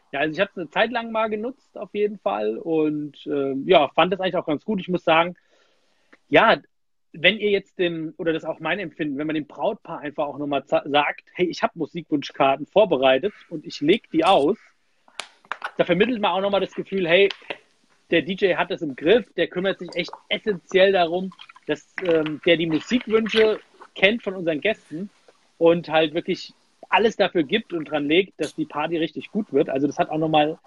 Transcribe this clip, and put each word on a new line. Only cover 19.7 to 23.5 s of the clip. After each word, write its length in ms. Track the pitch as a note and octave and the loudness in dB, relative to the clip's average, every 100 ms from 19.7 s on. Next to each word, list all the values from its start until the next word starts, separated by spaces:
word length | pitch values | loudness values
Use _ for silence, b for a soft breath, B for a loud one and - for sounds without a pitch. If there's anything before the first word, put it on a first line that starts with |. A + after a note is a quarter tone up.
| F3+ | -4
sich 160 | F3 | -6
echt 180 | - E3+ - _ | -8 -8 -12 _
essentiell 640 | G#3 - F3+ - F#3 G3 | -6 -4 -6 0 4 4
darum, 400 | G3 E3+ F3+ F#3+ - - - - | 4 2 -2 -6 -10 -20 -14 -6
dass, 280 | D3+ _ - | -6 _ -6
ähm, 380 | F#3 D#3+ D#3 D3+ | 0 2 0 -2
der 120 | F3+ E3 | 2 2
die 100 | E3 | 2
Musikwünsche 920 | D#3 - B3 A3 A3 A3 A3 A3 | -2 -2 -4 0 0 2 2 2